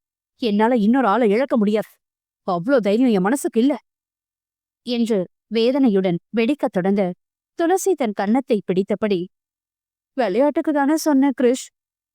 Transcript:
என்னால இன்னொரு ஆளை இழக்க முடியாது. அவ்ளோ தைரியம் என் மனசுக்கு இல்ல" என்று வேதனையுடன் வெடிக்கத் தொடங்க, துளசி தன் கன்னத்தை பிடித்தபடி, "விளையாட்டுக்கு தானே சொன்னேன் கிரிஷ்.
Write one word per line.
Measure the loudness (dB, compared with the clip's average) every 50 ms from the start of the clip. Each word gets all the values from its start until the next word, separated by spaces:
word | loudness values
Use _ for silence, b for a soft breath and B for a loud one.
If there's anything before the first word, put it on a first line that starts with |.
| _ _ _ _ _ _ _ _
என்னால | -4 -2 0 2 2 2 2
இன்னொரு | 2 2 2 2 2 2
ஆளை | 2 2 2 2 2
இழக்க | 2 0 0 -2 0
முடியாது. | 0 0 0 0 -2 -4 -8 _ _ _ _ _ _ _ _ _ _ _
அவ்ளோ | -6 -6 -4 -2 0 0 0
தைரியம் | 2 0 0 2 2 2
என் | 2 2
மனசுக்கு | 0 0 -2 -2 -4 -2 -2 0
இல்ல" | 0 0 -2 -4 -10 _ _ _ _ _ _ _ _ _ _ _ _ _ _ _ _ _ _ _ _
என்று | -6 -4 -2 0 0 0 -2 -2 -4 _ _ _ -6 -2
வேதனையுடன் | 0 2 2 2 2 2 2 2 2 2 0 -2 -2 -6 _ -4
வெடிக்கத் | -2 0 0 -2 -2 -4 -4
தொடங்க, | -2 -2 0 0 0 0 -2 -4 -6 -10 _ _ _ _ _ _ _
துளசி | -2 0 0 0 0 0 -2 -2
தன் | 0 -2 -4
கன்னத்தை | -4 -4 -2 0 0 0 0 0 -2 -2 -2
பிடித்தபடி, | -2 -2 -2 -2 -2 -2 -2 -2 -2 -2 -4 -4 -8 _ _ _ _ _ _ _ _ _ _ _ _ _ _ _ _ _
"விளையாட்டுக்கு | -4 -2 0 0 0 0 0 0 -2 -2 -2
தானே | 0 0 0 0 0
சொன்னேன் | 0 0 2 2 2 2 2 0 0
கிரிஷ். | 0 0 0 -2 -6 -14 _ _ _ _ _ _ _ _